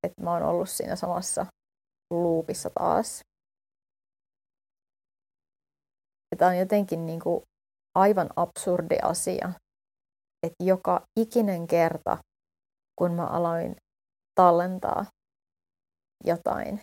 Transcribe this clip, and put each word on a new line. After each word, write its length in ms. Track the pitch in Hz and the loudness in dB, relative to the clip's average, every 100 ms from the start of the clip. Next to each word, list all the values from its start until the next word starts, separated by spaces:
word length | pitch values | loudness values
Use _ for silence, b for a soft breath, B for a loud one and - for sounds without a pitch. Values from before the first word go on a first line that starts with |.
| 180 | -6
että 160 | - | -6
mä 100 | 175 | -4
oon 100 | 170 | 0
ollut 260 | 156 175 185 | 0 0 -2
siinä 280 | - - 190 | -6 -6 -4
samassa 500 | 185 180 185 - 185 _ _ _ _ _ _ | -4 -4 -4 -6 -6 _ _ _ _ _ _
loopissa 600 | 170 170 165 165 - - | -2 0 0 -2 -8 -6
taas. 500 | - 175 170 226 - - _ _ _ _ _ _ _ _ _ _ _ _ _ _ _ _ _ _ _ _ _ _ _ _ _ _ _ _ _ _ | -2 2 2 0 -8 -18 _ _ _ _ _ _ _ _ _ _ _ _ _ _ _ _ _ _ _ _ _ _ _ _ _ _ _ _ _ _
Ja 60 | 180 | 2
tää 100 | 180 | 2
on 100 | 180 | 2
jotenkin 480 | 185 208 196 165 165 | 0 0 0 -4 -6
niinku 360 | 165 165 175 - _ _ _ _ | -6 -4 -4 -6 _ _ _ _
aivan 340 | 180 196 196 170 - | 2 4 4 0 -2
absurdi 600 | 175 - - 180 170 - | -4 -4 -2 -2 0 0
asia, 500 | - 170 - 180 185 180 _ _ _ _ _ _ _ _ 170 | 0 -2 -4 -4 -6 -8 _ _ _ _ _ _ _ _ -10
että 180 | - | -2
joka 420 | 180 185 - 180 - - | 2 2 2 -2 -2 -2
ikinen 460 | 220 240 214 180 170 | 0 2 2 -2 0
kerta, 520 | 170 165 165 - - - _ _ _ _ _ _ - | 2 2 0 -4 -4 -6 _ _ _ _ _ _ -4
kun 140 | 175 | -2
mä 140 | 170 170 | -2 -4
aloin 500 | 160 170 170 - - _ _ _ _ _ | -2 -2 -2 -6 -10 _ _ _ _ _
tallentaa 720 | - 180 170 180 185 - - 202 _ _ _ _ _ _ _ _ _ _ _ | 6 8 8 2 -4 -4 -4 -6 _ _ _ _ _ _ _ _ _ _ _
jotain 560 | - 165 - - - 202 | -4 -2 -2 -4 -6 -10